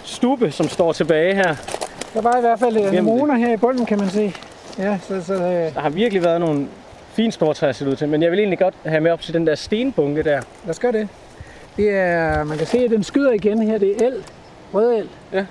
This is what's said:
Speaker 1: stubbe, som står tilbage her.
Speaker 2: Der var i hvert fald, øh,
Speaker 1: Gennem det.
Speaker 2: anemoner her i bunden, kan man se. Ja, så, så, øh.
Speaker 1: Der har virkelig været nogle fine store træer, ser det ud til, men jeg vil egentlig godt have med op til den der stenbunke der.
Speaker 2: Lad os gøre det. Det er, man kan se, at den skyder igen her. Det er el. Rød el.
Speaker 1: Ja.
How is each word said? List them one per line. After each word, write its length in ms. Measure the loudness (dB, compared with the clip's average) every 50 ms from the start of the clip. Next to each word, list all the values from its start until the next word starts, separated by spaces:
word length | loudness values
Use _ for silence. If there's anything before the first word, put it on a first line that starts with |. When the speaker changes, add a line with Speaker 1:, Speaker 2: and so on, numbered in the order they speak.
| -14
Speaker 1:
stubbe, 480 | -14 -6 -2 0 0 2 2 0 -2
som 160 | 0 0 -2 -2
står 240 | 0 0 0 0
tilbage 440 | 2 0 2 2 2 4 4 2 2
her. 200 | 2 2 0 0 -4 -6 -10 -8 -6 -8 -8 -8 -12 -14 -6 -6
Speaker 2:
Der 80 | -2
var 160 | 0 2 2 4
i 40 |
hvert 180 | 4 2 2 2
fald, 100 | 2 2 2 2
øh, 60 | 2
Speaker 1:
Gennem 80 | 2
det. 60 | 2 2
Speaker 2:
anemoner 380 | 2 2 2 2 2 2 2
her 180 | 2 2 2 2
i 40 | 2
bunden, 280 | 2 0 2 0 0
kan 140 | 0 0 0
man 100 | 0 0
se. 240 | 0 0 0 -2 -2 -6 -14 -18 -20 -20 -20 -16 -8 -4
Ja, 200 | -2 -2 -2 -4 -4 -6
så, 160 | -8 -6 -4
så, 100 | -4 -4
øh. 400 | -2 0 0 0 0 -2 -2 -4
Speaker 1:
Der 60 | -4
har 80 | -4 -4
virkelig 340 | 0 0 0 0 2 2 2
været 160 | 2 2 2
nogle 280 | 0 0 0 -2 -2 -6 -10 -18 -20 -20 -20 -20 -20 -10 -2
fine 180 | -2 -2 -2
store 220 | 0 0 0 0 0
træer, 180 | 2 0 -2
ser 140 | 0 0 -2
det 60 | -4
ud 40 | -2 -2
til, 100 | -2 0
men 140 | 0 2 2
jeg 80 | 2
vil 80 | 2 2
egentlig 200 | 0 0 2 2
godt 140 | 2 0 0 -4 -6
have 160 | -2 -2 2
med 100 | 2 2
op 100 | 0 0
til 120 | -4 -4 -2
den 140 | 0 2 2
der 80 | 0
stenbunke 680 | -2 -2 -4 -2 -2 -2 -2 0 0 0 0 0 -2 0
der. 180 | 0 0 0 -2 -6 -16 -16 -10
Speaker 2:
Lad 60 | -10
os 100 | -8 -2
gøre 120 | -2 -2
det. 160 | 0 0 -4 -4 -10 -16 -20 -20 -20 -20 -20 -20 -20 -20 -20 -14 -4 0
Det 120 | 0 2
er, 540 | 2 2 2 2 2 0 0 0 0 0 -2
man 140 | -2 -2 -4
kan 100 | -2 0
se, 100 | 2 2
at 140 | 2 2
den 120 | 2 0 0
skyder 280 | -2 -4 0 2 2
igen 300 | 2 2 2 0 0 2
her. 160 | 0 0 0 2
Det 240 | 2 0 2 2 0
er 40 | 0
el. 160 | 0 -4 -10 -12 -20 -20 -20 -20 -20 -20 -20 -4 0
Rød 200 | 0 2 2 2
el. 140 | 0 -2 -6 -12 -20 -18 -6 -4
Speaker 1:
Ja. 120 | -4 -4 -4